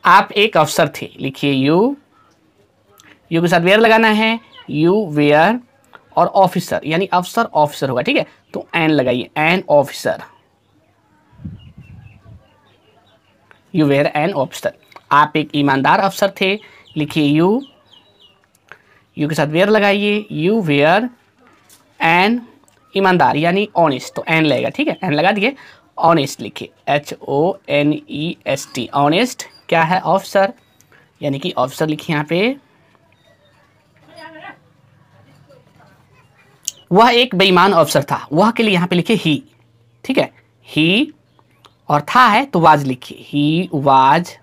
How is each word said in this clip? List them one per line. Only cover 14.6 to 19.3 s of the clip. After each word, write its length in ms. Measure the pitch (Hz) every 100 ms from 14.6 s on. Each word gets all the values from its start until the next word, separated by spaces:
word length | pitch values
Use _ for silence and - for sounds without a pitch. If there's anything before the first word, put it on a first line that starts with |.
| - - _ - _
आप 260 | 143 151 156
एक 180 | 147 147
ईमानदार 440 | 143 135 143 185
अफसर 340 | 196 190 196 -
थे, 120 | 190 208 - - _ 156
लिखिए 360 | 147 165 147 151
you, 100 | 175 233 269 _ _ _ _ _ _ _ _ _ _ - _ _ _ -
you 120 |
के 60 | 147